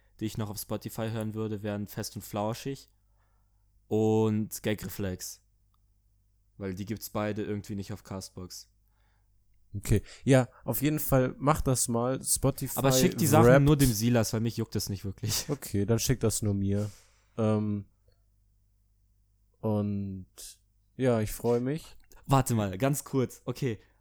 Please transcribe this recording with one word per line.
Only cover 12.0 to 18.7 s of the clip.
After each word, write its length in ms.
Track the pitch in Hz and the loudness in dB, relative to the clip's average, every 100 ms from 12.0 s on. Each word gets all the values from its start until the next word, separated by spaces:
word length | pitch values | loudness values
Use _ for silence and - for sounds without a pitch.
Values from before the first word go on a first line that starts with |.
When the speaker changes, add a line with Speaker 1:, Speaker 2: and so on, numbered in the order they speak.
| 123 135 | -2 -4
Speaker 2:
Spotify 560 | - - 131 139 135 - | -2 0 0 -2 -6 0
Speaker 1:
Aber 140 | 135 | 2
schickt 300 | 131 180 120 | 4 4 4
die 40 | - | 4
Sachen 180 | - 120 | 8 10
Speaker 2:
Wrapped. 200 | 135 143 | 8 8
Speaker 1:
nur 120 | 151 | 6
dem 160 | 135 | 4
Silas, 400 | 104 117 120 107 | 4 4 4 2
weil 80 | 113 | 0
mich 160 | 113 113 | -2 -4
juckt 180 | 113 107 | -4 -4
das 140 | - | -4
nicht 160 | 98 101 | -6 -8
wirklich. 400 | - 101 - - | -8 -4 -4 -4
<laughs> 40 | |
Speaker 2:
Okay, 360 | 143 - 101 101 | -8 -4 -2 2
dann 120 | 113 | 2
schickt 260 | - 120 | 2 2
das 180 | 113 - | 0 0
nur 120 | 107 | 0
mir. 380 | 98 98 101 104 - - _ _ - | 0 0 0 -2 -8 -20 _ _ -2
Ähm, 480 | 110 107 107 104 101 _ _ _ _ _ _ _ _ | 0 2 0 -4 -6 _ _ _ _ _ _ _ _